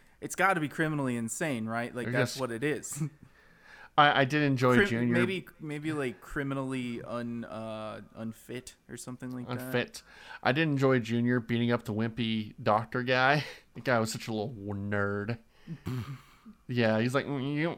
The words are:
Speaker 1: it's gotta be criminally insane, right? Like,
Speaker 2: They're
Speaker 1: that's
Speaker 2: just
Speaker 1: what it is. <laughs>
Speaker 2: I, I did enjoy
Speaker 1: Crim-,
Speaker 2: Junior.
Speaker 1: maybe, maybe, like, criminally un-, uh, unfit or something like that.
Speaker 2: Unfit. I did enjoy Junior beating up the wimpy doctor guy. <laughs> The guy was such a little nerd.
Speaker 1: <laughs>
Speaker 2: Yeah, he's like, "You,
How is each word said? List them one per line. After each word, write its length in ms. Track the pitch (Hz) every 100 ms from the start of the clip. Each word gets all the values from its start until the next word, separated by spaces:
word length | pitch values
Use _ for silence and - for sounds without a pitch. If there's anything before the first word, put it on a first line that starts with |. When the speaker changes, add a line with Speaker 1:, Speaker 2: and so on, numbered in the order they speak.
| _ -
Speaker 1:
it's 160 | - -
gotta 240 | 190 175
be 80 | 147
criminally 480 | - 156 151 131 120
insane, 500 | 113 - 165 120 110
right? 260 | 117 120
Like, 120 | 123
Speaker 2:
They're 80 | 123
Speaker 1:
that's 220 | 120 123
Speaker 2:
just 60 | 135
Speaker 1:
what 120 | 127
it 100 | 113
is. 400 | 147 117 - 143 151 - - - -
<laughs> 500 | _ - - - -
Speaker 2:
I, 220 | 147 131
I 40 | 131
did 160 | 151
enjoy 320 | 143 131 127 123
Speaker 1:
Crim-, 100 | 101
Speaker 2:
Junior. 240 | 117 120
Speaker 1:
maybe, 340 | 120 185 185 - -
maybe, 320 | 156 147 156
like, 280 | 151 131 -
criminally 840 | - 151 139 139 131 131 123 117
un-, 420 | - 120 120 117 -
uh, 540 | 110 110 110 107 104 107
unfit 640 | - 113 - - 123 - - -
or 80 | 123
something 360 | - 123 127
like 160 | 127 123
that. 100 | 123
Speaker 2:
Unfit. 440 | 127 123 113 - - - - -
I 80 | -
did 160 | 143 160
enjoy 320 | 139 135 131
Junior 400 | 110 120 120 123
beating 320 | 117 117 120
up 100 | 120
the 100 | 117
wimpy 640 | 107 113 113 113 110 104 -
doctor 400 | 117 107 110 127
guy. 400 | 123 127 131 147 -
<laughs> 260 | - _
The 60 | -
guy 180 | 123 120
was 140 | 110
such 160 | - -
a 40 |
little 220 | 107 104 113 101
nerd. 680 | 101 101 104 101 101 101 113 _ _ - 151
Speaker 1:
<laughs> 40 | - 127 113 131 - _ 220 - -
Speaker 2:
Yeah, 280 | 120 113 110
he's 140 | 123 135
like, 100 | 117
"You, 500 | 143 135 147 165